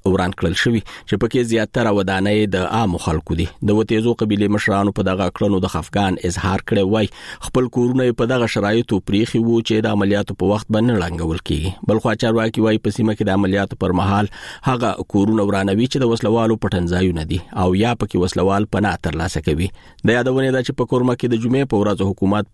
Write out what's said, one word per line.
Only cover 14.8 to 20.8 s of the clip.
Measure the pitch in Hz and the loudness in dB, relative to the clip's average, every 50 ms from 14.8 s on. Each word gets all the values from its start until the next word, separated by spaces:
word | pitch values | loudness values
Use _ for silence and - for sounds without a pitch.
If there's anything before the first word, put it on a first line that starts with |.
| 120 104 92 - 92 - | 0 -2 -2 -4 -6 -2
کورونه | - 101 98 110 110 110 101 | 0 2 2 4 2 2 2
ورانوي | 101 101 98 98 101 98 107 120 | 2 0 0 0 2 2 2 0
چې | 127 - 143 | 0 0 0
د | 131 | 0
وسلوالو | 117 117 113 - - 113 117 113 113 113 | 2 0 0 0 0 2 2 2 2 2
پټنځایونه | 110 - 98 104 92 87 85 90 90 95 92 85 80 76 | 0 0 -2 0 0 0 0 0 2 2 2 0 -2 -4
دي | - - 87 - - - | -4 -4 -6 -6 -6 -4
او | 107 92 92 92 | -2 0 2 2
یا | 95 110 117 117 | 2 2 0 0
پکې | - 110 107 - | -2 -4 -2 0
وسلوال | 95 87 - - 87 90 98 95 101 107 | 0 0 0 0 0 0 2 2 0 0
پناه | - - 98 104 101 85 - - | 0 0 0 0 0 -2 -2 -4
ترلاسه | 85 76 82 82 - - - | -4 -4 -4 -4 -4 -4 -4
کوي. | 76 - 76 80 90 98 - - - - - - - | -2 -2 -2 0 -2 -4 -6 -10 -18 -20 -16 -4 0
د | 107 | 2
یادونې | 117 123 120 131 127 135 135 135 127 | 2 2 2 0 0 0 0 0 0
ده | 131 120 | 0 -2
چې | - - | -2 -2
په | - | -4